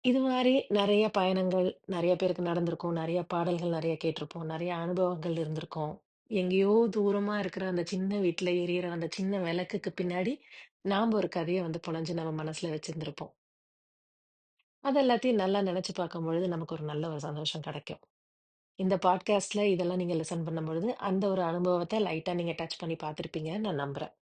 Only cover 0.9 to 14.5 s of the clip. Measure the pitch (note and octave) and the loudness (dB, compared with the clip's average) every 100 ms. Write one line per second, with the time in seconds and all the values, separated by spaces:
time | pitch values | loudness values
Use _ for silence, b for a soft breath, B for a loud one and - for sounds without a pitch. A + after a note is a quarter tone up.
0.9 | G#3 G#3+ G#3 F#3 F#3+ F#3 F#3 F3+ - - | 4 4 2 2 2 2 2 2 -2 -6
1.9 | F3+ E3+ F3 F#3 F3+ F3 E3+ E3+ E3 E3+ | 0 2 2 2 0 0 2 0 -2 -2
2.9 | E3+ D#3+ F3 E3+ F3 F3 F3 F3 E3 D#3+ | -2 -2 -2 -2 -2 0 0 0 0 -2
3.9 | D#3 E3 D#3 D3+ E3+ D#3+ D#3+ F3 E3+ E3+ | 0 -2 -4 -8 -8 -6 -4 -4 -4 -2
4.9 | F3+ F3+ E3+ E3+ E3 D#3 D#3 - D#3+ D3+ | 2 0 0 -2 -2 -2 -4 -6 -6 -6
5.9 | - _ _ _ G#3 F3+ F#3+ G3 A3 A#3 | -8 _ _ _ -2 2 4 6 4 4
6.9 | G#3+ G3+ G3+ G#3 G#3 F#3 - F#3+ F3+ F3 | 2 2 2 0 -2 -4 -4 -2 -2 -2
7.9 | F#3 F#3+ G3+ F#3 E3 F3+ F3 F3 F3 F3+ | -2 0 2 0 0 0 0 0 -2 -2
8.9 | E3+ E3 - F#3+ G3 F3 E3+ F3+ G#3 - | -4 -4 -2 -2 0 0 -2 -2 -4 -6
9.9 | - F3+ F3+ F#3+ D4 B B B _ F#3+ | -4 -2 0 -2 -4 B B B _ -2
10.9 | G3 A3+ G#3+ F3 F3+ E3 F#3 E3+ E3 - | 2 2 2 0 -2 0 0 0 -4 -4
11.9 | E3 D#3+ E3 D#3+ D#3 D#3 D#3 E3+ D#3 - | -4 -2 -2 -4 -4 -6 -4 -4 -4 -6
12.9 | D#3+ C#3+ - C#3+ _ _ _ _ _ _ | -8 -8 -8 -14 _ _ _ _ _ _
13.9 | _ _ _ _ _ _ | _ _ _ _ _ _